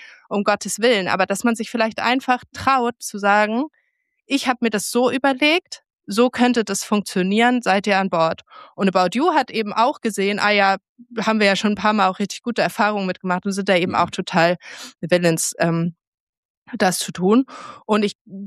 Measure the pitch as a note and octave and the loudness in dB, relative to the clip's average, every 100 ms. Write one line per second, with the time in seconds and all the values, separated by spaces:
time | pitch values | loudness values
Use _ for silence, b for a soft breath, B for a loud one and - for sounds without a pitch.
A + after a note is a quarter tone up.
0 | B B B G3+ G3+ G#3 G3+ - A#3 A3 | B B B -4 0 -2 -2 -2 2 2
1 | F#3 F#3 F#3 G3 A#3+ A#3 A3 A#3 A3 A3 | 0 0 0 0 -2 -2 -4 -2 -4 -2
2 | A3 B3+ - B3 - - - C4+ A#3 - | -2 0 0 -2 -4 -4 0 2 2 -4
3 | - G#3 G3+ G#3 G#3+ A3+ D#4 _ _ _ | -10 -4 2 4 2 0 -4 _ _ _
4 | _ _ - C4+ B3+ A#3+ A#3 G#3+ - A#3+ | _ _ -4 -2 -2 -2 -2 -2 -2 0
5 | B3+ C4 C#4 C4 D4+ E4+ - - _ _ | 0 2 0 0 2 0 -2 -16 _ _
6 | - G3+ B3 - B3 A#3+ G#3 G3 - G#3 | -6 2 2 4 2 2 0 -4 -2 -2
7 | G3 G3 F#3 G#3 A#3+ B3 A#3 G3 G3+ G3 | -2 -2 0 2 2 2 0 0 2 0
8 | F#3+ E3+ E3 - - B B B G3 F#3 | 2 0 0 -2 -12 B B B 0 2
9 | F3+ A3+ E4+ D#4 - - G#3 - A#3+ D#4 | 2 2 0 2 0 -4 -4 0 0 0
10 | A3+ G3 G3 G#3 G#3 G#3 G3 F#3+ _ _ | -6 -2 -2 0 0 2 2 2 _ _
11 | A#3+ A#3 G#3+ A3 G3+ G3 G#3+ G3+ G#3 G#3+ | -14 -6 0 2 2 2 0 0 0 2
12 | F#3 F#3 G3+ - - A3+ F3+ - G#3+ G#3 | 2 0 -6 -8 -6 -2 -2 0 0 0
13 | F#3 F3+ F#3 F3+ G3 G3 G3 F3+ F3+ B2+ | -4 -4 -4 -4 -4 -4 0 2 2 0
14 | E3+ - F#3 F3+ E3 F3 B B B B | -2 -4 -4 2 2 0 B B B B
15 | E3 F3 F3 D#3+ - - E3+ E3 E3+ - | -2 2 2 0 -2 -2 0 0 -2 -6
16 | _ _ _ _ _ _ - A#3+ G3 F3+ | _ _ _ _ _ _ -12 -2 0 0
17 | - E3 F3+ A3+ C4 B B B B G#3+ | -6 -2 2 2 0 B B B B 0
18 | G#3 - - G3 | 0 -4 -18 -16